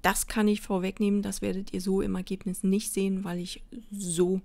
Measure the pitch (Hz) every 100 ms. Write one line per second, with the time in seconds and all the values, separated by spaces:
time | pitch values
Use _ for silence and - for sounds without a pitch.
0 | - 196 - - 208 208 - 190 185 196
1 | 208 202 202 190 202 190 196 190 185 190
2 | 196 185 185 196 - 185 190 196 - -
3 | 196 190 190 175 175 - - 240 - 202
4 | 185 165 180 190